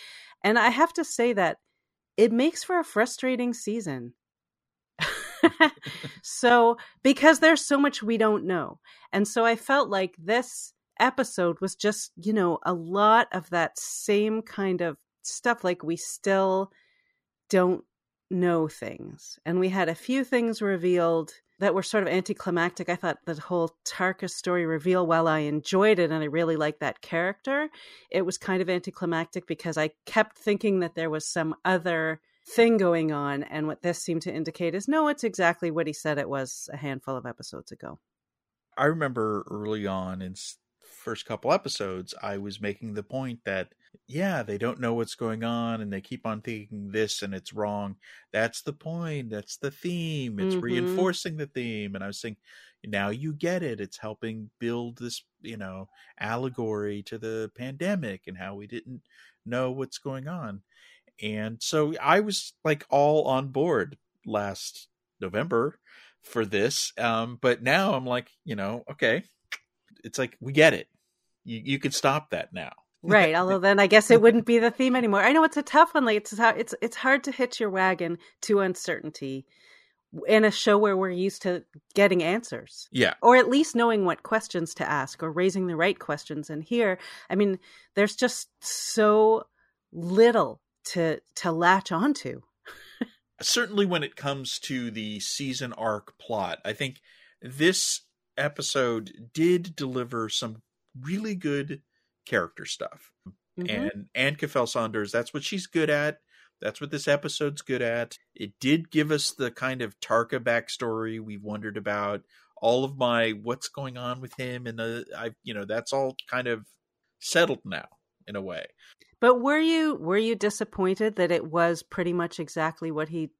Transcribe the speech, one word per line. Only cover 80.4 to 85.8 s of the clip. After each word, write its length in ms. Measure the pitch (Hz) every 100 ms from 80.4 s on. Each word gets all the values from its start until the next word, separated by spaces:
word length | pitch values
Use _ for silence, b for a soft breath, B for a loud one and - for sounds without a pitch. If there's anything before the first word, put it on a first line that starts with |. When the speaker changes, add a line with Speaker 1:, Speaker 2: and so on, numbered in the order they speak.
Speaker 1:
a 60 | 214
show 260 | 208 240 208
where 200 | 214 190
we're 120 | 190
used 320 | 180 190 -
to 220 | 190 180 - - _
getting 280 | 202 202 180
answers. 680 | 160 208 - 117 - - -
Speaker 2:
Yeah. 220 | 127 101 -
Speaker 1:
Or 140 | 240 254
at 120 | 220
least 260 | 269 311
knowing 300 | 233 233 220
what 180 | 180 165
questions 520 | - 220 - 180 165
to 160 | - 156
ask 320 | 147 135 -
or 100 | 160
raising 340 | 156 185 190 185
the 100 |
right 220 | 160